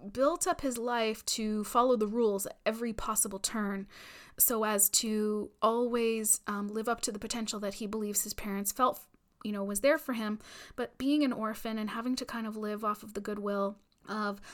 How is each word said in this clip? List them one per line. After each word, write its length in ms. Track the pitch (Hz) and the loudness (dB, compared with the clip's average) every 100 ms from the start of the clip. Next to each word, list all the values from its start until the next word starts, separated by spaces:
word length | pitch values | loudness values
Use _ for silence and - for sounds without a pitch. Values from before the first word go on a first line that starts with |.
| 202 | -8
built 340 | 240 277 349 381 | 2 2 4 0
up 140 | - | 0
his 180 | 277 240 | 0 -2
life 460 | 240 233 220 220 - | 0 0 0 0 -4
to 380 | - 214 214 | -2 0 -2
follow 320 | 202 240 254 247 | 2 4 6 6
the 100 | 208 | 2
rules 400 | 226 220 196 - | 2 4 2 -2
at 100 | - | -4
every 280 | - 226 233 | -2 0 -2
possible 480 | 220 - 214 214 196 | -2 -2 0 0 -2
turn 460 | - 226 202 196 196 - - - - - | -4 -2 -2 -4 -8 -14 -20 -20 -8 2
so 260 | - 226 | 2 4
as 240 | 214 208 - | 2 4 4
to 640 | - 226 214 214 214 - _ | 2 2 0 2 0 -4 _
always, 800 | 220 233 240 240 226 226 214 - - | 2 4 2 2 2 2 2 2 0
um, 220 | 202 202 | -4 -4
live 200 | 214 220 | -2 -2
up 120 | 233 | -2
to 100 | - | -2
the 60 | 208 | -4
potential 400 | 226 240 220 214 | -6 -6 -4 -4
that 140 | 202 | -6
he 120 | - 208 | -4 -4
believes 360 | 220 208 202 | -2 -2 -2
his 120 | 214 | -2
parents 360 | - 214 196 202 | -4 -4 -2 -2
felt, 300 | - 254 - - _ _ - | 2 2 2 -8 _ _ -10
you 80 | 214 | -6
know, 140 | 208 | -4
was 160 | 196 202 | -4 2
there 180 | 269 311 | 4 4
for 140 | - | 2
him. 260 | 233 214 214 - - - - | -4 -2 -4 -8 -18 -12 -8
But 200 | 240 - | -6 -2
being 260 | 269 302 | 2 4
an 80 | 277 | 4
orphan 460 | 220 214 214 226 220 | 0 -4 -4 -6 -4
and 120 | 214 | -4
having 240 | 220 247 254 | -4 -2 -2
to 80 | |
kind 220 | 247 233 220 | -4 -6 -6
of 100 | 214 | -4
live 280 | 208 208 | -4 -2
off 180 | 220 208 | -2 -4
of 120 | 220 | -6
the 60 | 208 | -8
goodwill 580 | 208 208 202 202 196 202 _ _ - | -6 -4 -2 0 0 -4 _ _ -8
of 320 | 214 208 196 - | -4 -2 -4 -10